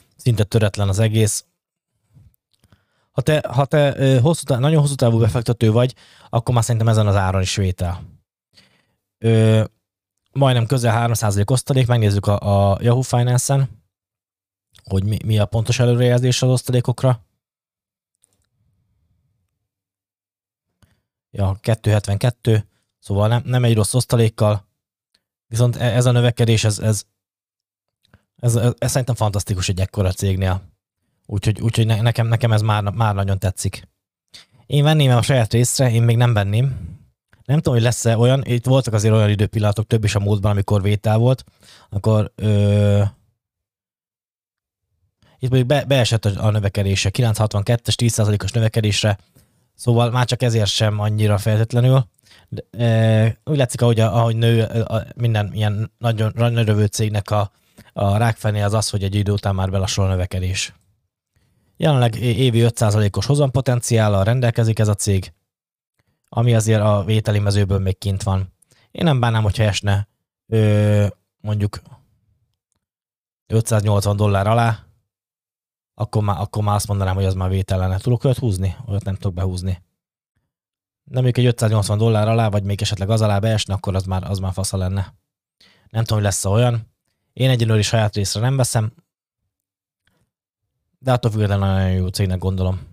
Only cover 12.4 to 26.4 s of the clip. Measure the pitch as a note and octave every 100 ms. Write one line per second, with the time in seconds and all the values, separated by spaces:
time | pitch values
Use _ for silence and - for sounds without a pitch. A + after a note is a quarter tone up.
12.4 | G2+ G2+ G2+ G2 A#2 A#2+ C3 B2 B2 B2
13.4 | - C#3 C3+ - _ _ _ _ _ _
14.4 | _ _ _ _ - F#2+ G2+ G#2+ A2 G#2+
15.4 | G2+ A2+ G#2+ - A#2+ A#2+ B2 A#2+ B2+ -
16.4 | C3 B2+ - B2 B2 - C3 A#2+ - _
17.4 | _ _ _ _ _ _ _ _ _ _
18.4 | _ _ _ _ _ _ _ _ _ _
19.4 | _ _ _ _ _ _ _ _ _ _
20.4 | _ _ _ _ _ _ _ _ _ -
21.4 | F#2+ G2 - A2 G#2+ G#2 - G2+ B2+ -
22.4 | - G#2+ - _ _ _ - G2+ G#2+ A#2+
23.4 | B2 B2 A#2+ A2 G2+ B2+ - A#2+ A2 -
24.4 | G#2+ G2+ - _ _ _ _ _ _ _
25.4 | - A2+ B2 A#2 B2 A#2+ B2 A#2+ A#2+ -